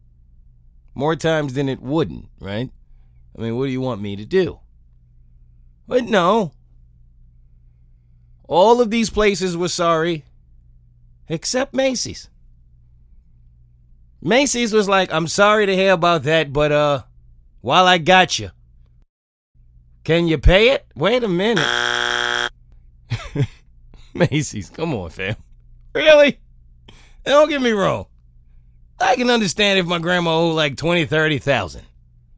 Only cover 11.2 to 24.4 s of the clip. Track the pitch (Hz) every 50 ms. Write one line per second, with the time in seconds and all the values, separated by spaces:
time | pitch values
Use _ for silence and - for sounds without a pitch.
11.2 | - - 165 160 - - - 254 277 - - 254 262 269 254 - - 117 90 -
12.2 | - - _ _ - - - - - _ _ - - - - - - - - -
13.2 | - - - - - - _ - - _ _ _ _ - - - - - _ -
14.2 | - 165 220 262 285 - - 240 240 214 208 220 202 190 196 190 185 185 - 160
15.2 | 165 151 - - 202 208 214 214 208 190 190 185 190 190 185 170 175 175 170 165
16.2 | 120 147 160 165 156 147 131 147 151 151 147 147 147 147 143 127 - - - -
17.2 | - - - - - _ - - - 113 143 175 185 180 185 180 151 156 185 185
18.2 | 180 - - - 107 90 - _ - _ - - - _ _ _ _ _ _ _
19.2 | _ _ _ _ _ _ _ _ - _ - - - _ - - - - 160 170
20.2 | 170 170 160 139 - 160 170 196 220 240 269 - - _ - - 147 190 240 254
21.2 | 233 208 170 170 196 226 233 180 120 120 120 120 60 60 60 60 60 60 60 60
22.2 | 60 60 60 60 60 60 - _ - - - - - - _ - - - 113 -
23.2 | - - - 143 135 - - - _ _ - - - - - - - - - -
24.2 | 175 - - 156